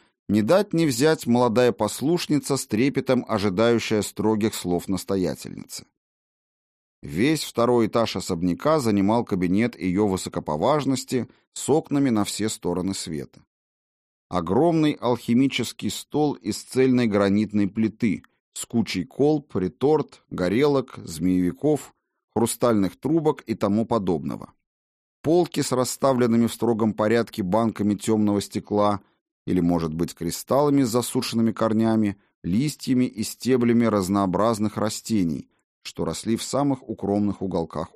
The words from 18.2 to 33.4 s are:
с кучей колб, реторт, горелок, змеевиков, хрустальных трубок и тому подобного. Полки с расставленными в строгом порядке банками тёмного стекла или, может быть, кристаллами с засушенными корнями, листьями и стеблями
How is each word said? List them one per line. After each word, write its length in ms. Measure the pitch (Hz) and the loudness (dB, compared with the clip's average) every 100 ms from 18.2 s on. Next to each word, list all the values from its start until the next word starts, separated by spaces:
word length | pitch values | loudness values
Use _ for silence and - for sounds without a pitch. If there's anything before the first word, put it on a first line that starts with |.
| - _ _ - | -8 _ _ -14
с 80 | - | -4
кучей 380 | 117 98 92 | -2 -2 -2
колб, 520 | 85 - 147 151 143 - | -6 0 2 0 -2 -4
реторт, 680 | 92 - 135 151 - - - | -4 0 2 2 0 -10 -12
горелок, 680 | 85 90 107 147 139 127 - | -4 0 2 2 2 -2 -10
змеевиков, 960 | 104 82 90 90 90 - 151 147 - _ _ _ _ | -14 -4 0 2 0 0 0 0 -4 _ _ _ _
хрустальных 640 | 107 113 - 123 110 92 - | -2 -2 0 2 2 0 -2
трубок 440 | - 165 151 143 | -2 0 0 -2
и 100 | - | -4
тому 320 | 113 104 101 110 | -4 0 0 0
подобного. 680 | 113 95 80 69 53 - _ _ _ _ _ _ _ | -2 0 -2 -4 -10 -14 _ _ _ _ _ _ _
Полки 400 | 143 175 165 - | 0 2 0 -2
с 100 | 139 | -2
расставленными 760 | 123 123 - 139 127 123 117 113 | 0 -2 0 2 4 4 4 2
в 60 | |
строгом 400 | - 113 110 110 | 0 -2 0 0
порядке 500 | 101 107 117 113 - | 0 2 2 0 -4
банками 500 | 92 107 117 98 104 | 0 2 0 0 -2
тёмного 480 | 98 - 110 104 101 | -2 0 2 2 0
стекла 600 | - 104 - 104 104 101 - _ _ _ - | -2 -6 -2 2 2 0 -6 _ _ _ -4
или, 140 | 92 | 0
может 340 | 85 85 82 | 2 0 -2
быть, 220 | 78 78 - | -4 -6 -6
кристаллами 640 | 85 - - 127 147 139 | -8 -8 -2 2 2 2
с 80 | 127 | 2
засушенными 640 | 120 117 127 113 117 113 | 0 -2 -4 -4 0 0
корнями, 640 | - 110 107 113 110 104 98 _ _ | 0 0 2 2 2 0 -4 _ _
листьями 640 | 85 101 151 - - 127 127 | -4 0 0 -4 -2 0 0
и 160 | 101 | -2
стеблями 640 | 107 - | -8 -6